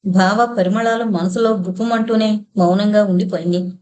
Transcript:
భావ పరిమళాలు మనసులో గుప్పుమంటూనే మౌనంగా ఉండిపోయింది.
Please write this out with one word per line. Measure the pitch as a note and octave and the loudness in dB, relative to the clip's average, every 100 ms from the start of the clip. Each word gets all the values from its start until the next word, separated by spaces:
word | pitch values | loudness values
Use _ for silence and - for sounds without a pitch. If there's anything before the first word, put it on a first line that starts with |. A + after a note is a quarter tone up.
| G3+ | 0
భావ | F#3 F#3 G#3+ A#3 A3+ | 2 2 2 0 0
పరిమళాలు | F3+ G#3+ A3+ A3+ | -2 0 -2 -2
మనసులో | A3+ F3+ F3+ A3+ A3+ | -2 -2 -2 0 0
గుప్పుమంటూనే | G#3 F3+ F#3 A3+ A3+ A3 A3 G#3+ G#3+ - G#3 | 0 -4 -4 -2 -2 0 0 0 -2 -4 0
మౌనంగా | F3 F#3 G#3 G#3 | 2 2 2 2
ఉండిపోయింది. | G#3 F3+ G#3+ F3 E3+ F3 F3+ - | 2 0 0 -4 -2 -2 -4 -10